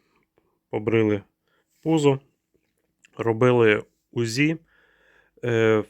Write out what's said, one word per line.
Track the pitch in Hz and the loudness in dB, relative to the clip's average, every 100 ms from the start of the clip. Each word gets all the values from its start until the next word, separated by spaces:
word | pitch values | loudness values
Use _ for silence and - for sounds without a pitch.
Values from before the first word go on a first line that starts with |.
| _ _ _ _ _ _ _ | _ _ _ _ _ _ _
побрили | 117 107 113 107 104 - _ _ _ _ _ | -10 -2 0 0 -2 -8 _ _ _ _ _
пузо, | 156 160 143 135 - _ _ _ _ _ _ _ _ - | -2 0 0 -2 -6 _ _ _ _ _ _ _ _ -8
робили | 113 110 127 123 110 107 - _ _ | -4 0 2 4 4 2 -4 _ _
узі, | 123 117 120 151 160 _ _ _ _ _ _ _ _ | -6 -6 -2 -2 -4 _ _ _ _ _ _ _ _
е, | 120 113 110 110 | -4 0 2 0